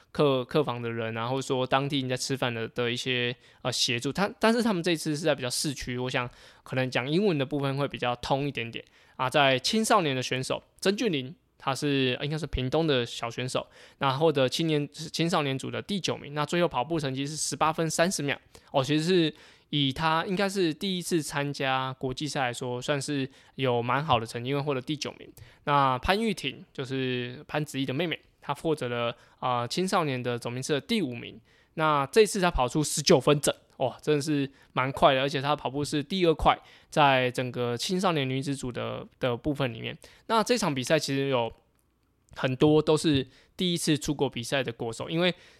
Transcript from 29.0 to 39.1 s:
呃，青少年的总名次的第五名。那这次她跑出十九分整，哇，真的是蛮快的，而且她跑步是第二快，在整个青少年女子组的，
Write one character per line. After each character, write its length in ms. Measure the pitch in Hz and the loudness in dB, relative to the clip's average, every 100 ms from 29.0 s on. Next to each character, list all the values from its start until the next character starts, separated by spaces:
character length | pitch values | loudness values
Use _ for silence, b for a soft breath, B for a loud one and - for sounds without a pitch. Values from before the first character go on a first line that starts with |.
| 117 - b _ | -4 -6 b _
呃， 260 | 131 120 120 | -2 -2 -2
青 220 | - 190 | -2 0
少 160 | 196 | 0
年 180 | 156 127 | 0 -2
的 160 | 123 120 | -4 -4
总 140 | 120 | -6
名 100 | 127 | -6
次 120 | 131 | -2
的 60 | 143 | -2
第 200 | - 226 | 0 -2
五 140 | 139 | -2
名。 260 | 120 - - b b b | -6 -12 -16 b b b
那 320 | - 156 147 135 | -2 2 2 4
这 120 | 226 | 4
次 160 | 214 208 | 4 4
她 100 | 175 | 0
跑 180 | - 123 | 2 2
出 160 | 156 | 2
十 180 | 147 - | 0 0
九 160 | 143 151 | 4 6
分 220 | 147 147 | 6 4
整， 120 | - - _ - | 2 -2 _ -4
哇， 200 | 127 - | -4 -2
真 140 | - | 0
的 80 | 147 | 0
是 260 | 135 143 135 b b | 0 0 -2 b b
蛮 180 | 139 131 | -2 -2
快 200 | - 165 | 4 6
的， 80 | 131 | 6
而 60 | 139 | 2
且 140 | 143 | 0
她 140 | 139 147 | 0 -2
跑 120 | 127 | -2
步 160 | 139 | -4
是 160 | 143 151 | -2 -2
第 240 | 143 190 | -2 2
二 80 | 170 | 2
快， 240 | 156 120 - B B B | 4 4 2 B B B
在 400 | 156 143 131 127 | 4 6 6 2
整 180 | 123 127 | 0 -4
个 260 | 123 120 120 | -2 -2 -2
青 240 | - 185 | -2 0
少 120 | 190 | 2
年 160 | 156 131 | 2 0
女 120 | 131 | -2
子 140 | 139 | -4
组 160 | 135 127 | -4 -6
的， 340 | 117 113 117 - | -6 -6 -8 -12